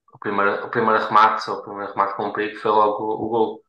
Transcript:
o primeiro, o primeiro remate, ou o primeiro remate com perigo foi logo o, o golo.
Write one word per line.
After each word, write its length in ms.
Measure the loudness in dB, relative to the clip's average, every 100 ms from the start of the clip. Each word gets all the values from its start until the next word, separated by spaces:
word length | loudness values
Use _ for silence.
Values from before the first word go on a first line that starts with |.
| _
o 40 | -10
primeiro, 480 | -4 0 2 0 -2
o 40 |
primeiro 340 | 0 2 2 4
remate, 440 | 4 6 4 -4
ou 80 | -8
o 40 |
primeiro 300 | -8 -10 -8
remate 240 | -2 -4 -2
com 160 | -4
perigo 280 | -2 -4 -4
foi 100 | 0
logo 320 | 4 4 0
o, 220 | -4 -6 -2
o 20 |
golo. 340 | 0 0 -2